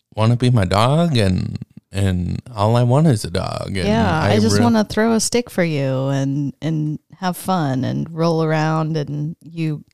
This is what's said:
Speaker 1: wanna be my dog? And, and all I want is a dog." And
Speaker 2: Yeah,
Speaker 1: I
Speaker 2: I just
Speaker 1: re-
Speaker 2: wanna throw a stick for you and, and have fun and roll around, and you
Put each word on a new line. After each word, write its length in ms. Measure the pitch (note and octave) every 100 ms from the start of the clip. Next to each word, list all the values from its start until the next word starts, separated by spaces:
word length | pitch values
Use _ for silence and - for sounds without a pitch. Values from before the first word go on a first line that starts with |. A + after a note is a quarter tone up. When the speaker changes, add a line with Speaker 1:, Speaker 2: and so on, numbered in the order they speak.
| _ -
Speaker 1:
wanna 200 | A2 A#2+
be 140 | B2+
my 160 | A#2+ F2+
dog? 500 | G2 B2 D3+ E3+ A#2+
And, 420 | G2 F2+ - G2 - - _
and 500 | G2 G2 F2+ F2 F#2 -
all 220 | A2 G#2+ A#2+
I 80 |
want 240 | B2 C3 D#3+
is 160 | G#2+
a 60 | -
dog." 460 | F#2 E2+ - - F#2+
And 100 | C#3
Speaker 2:
Yeah, 320 | - - -
Speaker 1:
I 140 | G3+
Speaker 2:
I 60 | G#3
just 180 | A3 G3+
Speaker 1:
re- 60 |
Speaker 2:
wanna 200 | A#3+ A3+
throw 300 | G#3 G#3+ A3+
a 60 | A3+
stick 280 | - A#3+ A#3+
for 140 | -
you 440 | E3+ D3 C3+ C3 C3+
and, 440 | C#3 C#3 C#3 C#3+ -
and 380 | D#3 D#3 D3+ D3+ _ -
have 180 | F#3 F3
fun 480 | - F#3 C#3+ C3 A#2+
and 240 | C3+ D3
roll 340 | E3 E3+ D#3+
around, 540 | D#3 D#3 D#3 D#3+ D#3 D#3+
and 380 | C#3+ D3 D3+ -
you 420 | - E3 D#3+ D3+ -